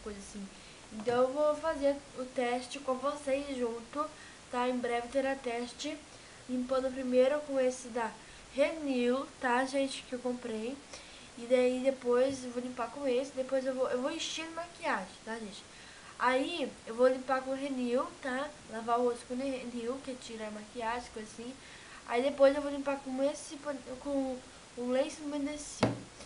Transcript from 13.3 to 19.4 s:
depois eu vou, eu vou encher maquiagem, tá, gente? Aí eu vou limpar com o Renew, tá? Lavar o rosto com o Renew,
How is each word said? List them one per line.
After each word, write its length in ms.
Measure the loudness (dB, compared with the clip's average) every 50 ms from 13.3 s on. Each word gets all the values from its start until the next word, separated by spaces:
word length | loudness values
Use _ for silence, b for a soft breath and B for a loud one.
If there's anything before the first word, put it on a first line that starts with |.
depois 340 | -2 -4 -2 2 2 2 2
eu 80 | 2 0
vou, 160 | 2 2 2
eu 120 | 2 2
vou 100 | 0 0
encher 380 | -2 -2 -4 -4 -4 -4 -6 -6
maquiagem, 640 | -6 -8 -8 -8 -8 -4 -2 0 0 0 -2 -6 -12 -12 -8
tá, 100 | -8 -6
gente? 280 | -6 -6 -10 -12 -14 -16 -16 B B B B B B B B B B
Aí 520 | 4 6 6 4 4 2 -2 -2 -4 -4 -6 -8 -10
eu 80 | -4 4
vou 140 | 6 6
limpar 340 | 6 6 4 2 0 0 2
com 100 | 2 0
o 40 | -2
Renew, 500 | -2 -2 -2 -2 0 0 2 2 2 2 0 -4 -6
tá? 280 | -4 -2 -2 -2 -2 -4 -8 -12 -12 -10
Lavar 300 | -8 -4 0 2 2 4
o 60 | 4
rosto 200 | 2 2 -2 -4
com 60 | -6 -4
o 40 |
Renew, 600 | -2